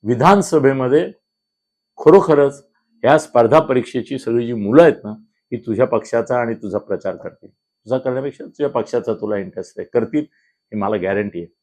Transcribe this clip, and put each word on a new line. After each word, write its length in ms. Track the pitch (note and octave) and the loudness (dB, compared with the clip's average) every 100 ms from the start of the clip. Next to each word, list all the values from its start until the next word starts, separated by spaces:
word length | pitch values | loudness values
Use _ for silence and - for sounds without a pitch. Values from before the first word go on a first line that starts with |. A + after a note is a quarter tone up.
विधानसभेमध्ये 1080 | G#2 A#2+ D3+ G3+ F3+ D#3 C3+ C3+ B2+ D3 F#3 - _ _ _ _ _ _ _ - | -4 0 4 4 2 2 2 0 0 0 -2 -10 _ _ _ _ _ _ _ 0
खरोखरच 680 | - F#3+ E3+ D3 C#3 C#3+ _ _ _ _ | 6 6 6 2 2 -2 _ _ _ _
या 160 | A#2 D3+ | 2 2
स्पर्धा 400 | D3+ B2 A2+ D3+ | 2 2 4 4
परीक्षेची 600 | D#3 B2+ A#2 C3 - C3+ | 2 -2 -2 -8 -8 -8
सगळी 280 | A#2+ A#2 A#2 | -4 -4 -4
जी 60 | |
मुलं 280 | A#2+ G2+ C3 | -6 2 6
आहेत 120 | E3+ - | 6 2
ना, 60 | G#2+ G#2+ _ _ _ | -10 -16 _ _ _
ही 60 | A#2+ | -12
तुझ्या 300 | - G#2+ B2+ | -6 -2 0
पक्षाचा 520 | A2+ - A#2 - B2 | 0 -2 -6 -2 -4
आणि 160 | A#2 A2+ | -4 -8
तुझा 220 | G#2 G2+ | -8 -8
प्रचार 380 | - G2 F#2+ F2+ | -6 -8 -6 -10
करतील. 340 | F2+ _ - _ | -14 _ -20 _
तुझा 420 | _ _ A2 C3 | _ _ -8 -6
करण्यापेक्षा 460 | C3 B2+ C#3 C3+ | -4 -6 -8 -12
तुझ्या 260 | - _ C#3+ | -20 _ -4
पक्षाचा 440 | D3 A2 A#2+ A#2 | -4 -4 -6 -4
तुला 240 | A2 G#2 G2+ | -6 -6 -6
इंटरेस्ट 420 | F#2 - F#2 - | -8 -12 -16 -16
आहे, 80 | F#2 | -6
करतील, 320 | A#2+ A2+ D3+ - _ | -4 -2 -6 -8 _
ही 380 | _ _ _ G#2+ | _ _ _ -8
मला 180 | G2+ G#2+ | -6 -4
गॅरंटी 440 | F2+ G2 G#2 F2 | -4 -4 -6 -10
आहे. 80 | E2+ _ | -16 _